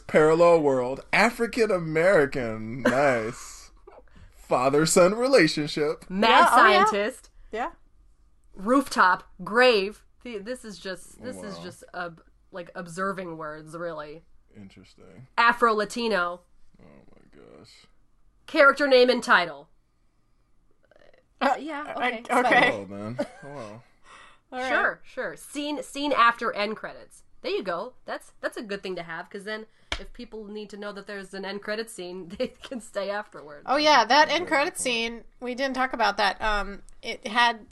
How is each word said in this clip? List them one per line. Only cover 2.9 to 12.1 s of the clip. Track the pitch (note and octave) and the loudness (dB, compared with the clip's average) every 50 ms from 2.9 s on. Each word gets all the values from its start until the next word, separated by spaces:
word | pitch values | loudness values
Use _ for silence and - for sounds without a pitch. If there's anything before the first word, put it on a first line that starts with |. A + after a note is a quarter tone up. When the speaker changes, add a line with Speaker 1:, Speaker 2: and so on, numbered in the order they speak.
| A#2+ C3+ C#3+ C#3 B2+ A#2 A2 A2+ B2+ - - - - - - - _ _ _ - - - - - - - - - _ | 2 2 2 2 2 0 -2 -6 -8 -10 -16 -18 -18 -20 -20 -20 _ _ _ -20 -20 -20 -20 -20 -20 -20 -20 -20 _
Speaker 1:
Father-son | - - - E3+ B2+ B2+ C#3 C#3 D3 D#3+ E3 - G3 F3 F3+ G#3+ | -20 -6 -4 -2 0 2 2 2 2 2 4 6 6 6 6 4
relationship. | - B3 C4+ C#4 A3+ E3 D#3 - D#3+ D3 D3+ - D#3+ D3 D3 E3+ - - - | 2 0 4 4 6 4 4 2 -2 -6 -4 -4 -2 -2 -2 -4 -6 -10 -8
Speaker 2:
Mad | F#3 F#3+ A3 A3+ | -2 0 2 4
Speaker 3:
Yeah, | A3+ C#4+ F4 D4 | 6 6 6 6
oh, | A3+ B3 A#3+ G#3+ | 6 6 6 8
yeah. | G#3 F#3 G3 | 6 6 4
Speaker 2:
scientist. | G#4+ A3 G3+ G#3 F4 F4 - - - _ - - - | 4 2 0 -2 -4 -6 -10 -20 -20 _ -20 -20 -12
Speaker 3:
Yeah. | - A3 B3+ E4+ - _ _ _ _ _ _ _ _ _ _ _ _ _ _ _ - | -8 -8 -8 -8 -10 _ _ _ _ _ _ _ _ _ _ _ _ _ _ _ -18
Speaker 2:
Rooftop. | - F#3+ A3 B3+ C#4+ C#4 - - B3 G3+ F3+ F#3 F#3 - - - - F3+ | -10 -2 2 2 2 2 0 2 4 4 4 4 0 -4 -18 -18 -16 -12
Grave. | F#3 G#3 A#3+ B3+ B3+ A#3 G3+ F#3+ G#3 G#3+ - _ _ _ _ - | -4 2 4 6 6 6 4 0 -2 -8 -14 _ _ _ _ -18
The, | B3 A#3 G3+ | -14 -14 -12
this | F#3+ A3+ B3+ B3 - | -10 -12 -12 -12 -12
is | A3 F#3+ - | -16 -18 -14
just, | - F#3+ F#3 - - - - - - | -12 -12 -12 -12 -14 -20 -20 -16 -14
this | B3+ B3+ - | -14 -14 -12
is | - G3+ F#3 E3+ | -14 -14 -14 -14
Speaker 1:
Wow. | E3+ | -14
Speaker 2:
just, | F3+ E3+ - - - - | -16 -16 -18 -20 -16 -12
ob-, | F3 F3+ F3 | -10 -10 -10